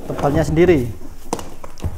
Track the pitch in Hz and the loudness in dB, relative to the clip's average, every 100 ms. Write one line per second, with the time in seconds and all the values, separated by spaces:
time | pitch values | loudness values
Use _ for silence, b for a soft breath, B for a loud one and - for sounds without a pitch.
0 | - - 143 151 151 156 180 156 120 - | -8 -2 0 2 2 4 6 6 2 -6
1 | - - - - - - - - - | -8 -8 -6 -4 -6 -8 -8 -6 -6